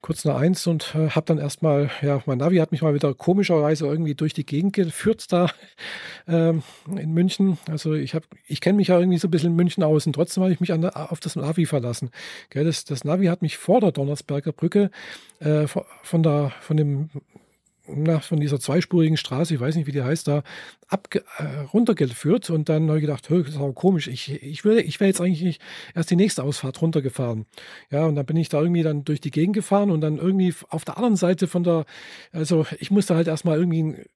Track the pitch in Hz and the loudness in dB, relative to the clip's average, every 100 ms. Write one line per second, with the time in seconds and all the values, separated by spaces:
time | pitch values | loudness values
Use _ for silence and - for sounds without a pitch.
0 | - 160 151 131 160 185 175 160 - 156 | -6 -4 -2 2 0 0 0 -2 -2 -2
1 | 156 - - 156 143 - 160 143 143 - | 0 0 0 0 0 -2 0 2 0 -2
2 | 143 139 151 127 147 180 160 151 160 143 | -2 -2 -2 -2 2 2 2 0 2 2
3 | 143 127 - 190 190 165 147 156 151 151 | 0 0 0 2 4 2 4 0 0 -2
4 | 160 139 156 - 143 143 196 202 175 - | -2 -2 -2 -4 -4 0 0 0 -2 0
5 | 208 220 - 180 175 - - - - - | 0 -2 0 2 2 -2 -20 -18 -14 -14
6 | - - - 165 165 165 - - 151 190 | -16 -16 -2 2 2 0 -4 -18 -10 -8
7 | 156 160 180 - 196 165 - 156 160 156 | -2 0 0 2 0 0 -4 -6 -2 -4
8 | 135 160 _ - - 147 - 202 185 180 | -4 -6 _ -20 -10 -2 2 4 4 4
9 | 185 175 180 165 170 170 180 - 156 151 | 4 2 2 2 2 2 2 2 2 2
10 | 156 135 175 - 185 170 180 165 175 - | 2 0 -2 0 0 2 0 0 -2 -4
11 | 156 160 165 160 139 165 160 147 120 117 | -8 -8 -6 -6 -2 0 0 0 -2 -6
12 | 123 - - - - 139 160 156 - 139 | -8 -10 -18 -18 -8 -2 0 -2 -6 -6
13 | - 180 190 175 156 - - 233 208 143 | -2 2 2 2 -2 -4 2 4 4 0
14 | 139 143 - 143 156 - 165 202 202 - | -4 -4 -4 -4 -4 -4 0 2 2 -2
15 | - - - - 151 151 151 - - - | -18 -18 -20 -6 0 2 0 -4 -8 -20
16 | - 170 160 147 139 - - 156 147 139 | -2 2 4 4 0 -4 -2 2 2 0
17 | 156 143 _ - _ _ _ _ - 143 | -4 -10 _ -20 _ _ _ _ -10 -2
18 | 156 160 - 156 147 139 - 151 - 180 | 0 0 0 -2 0 -2 0 -2 2 2
19 | 160 156 - 147 170 151 127 160 147 139 | 2 2 -2 -4 -2 0 0 -2 -2 -2
20 | 127 160 - 147 - - - _ _ 196 | -2 -2 0 -2 -2 -16 -18 _ _ -8
21 | - - - - 151 139 139 208 240 196 | -4 -6 -6 -10 -8 -8 -2 2 2 2
22 | 135 117 147 226 - 160 151 156 160 151 | 0 0 0 0 0 -2 0 0 2 0
23 | 151 135 - 175 143 151 139 127 185 185 | 0 -4 0 0 0 -4 -6 0 2 2
24 | - 123 - 143 135 151 208 226 156 - | -2 -10 -10 -10 -10 -2 2 2 2 0
25 | 196 185 175 160 180 156 - - - 175 | 2 2 0 0 -2 -4 -12 -18 -10 -6
26 | 160 175 202 - 135 139 135 - 165 160 | 0 2 2 2 -4 -4 -6 -2 0 0
27 | 135 - 123 113 107 - - - - 143 | -2 -4 -4 -4 -8 -16 -20 -20 -6 0
28 | 160 147 135 160 160 151 170 175 160 147 | 0 0 0 0 0 0 2 2 0 -2
29 | 143 151 147 147 175 214 - 196 202 160 | -4 -4 -2 0 0 0 2 2 2 2
30 | 151 151 180 190 185 - - 160 - - | 0 0 0 2 2 0 -8 -8 -8 -2
31 | 240 196 175 180 175 180 175 165 151 - | 2 2 2 2 0 0 2 2 -2 -12
32 | - - - 160 156 165 151 160 - 196 | -20 -20 -12 -6 0 2 0 -6 0 2
33 | - 165 165 156 175 156 175 165 156 - | 4 2 2 0 0 2 2 0 -2 -4
34 | - | -16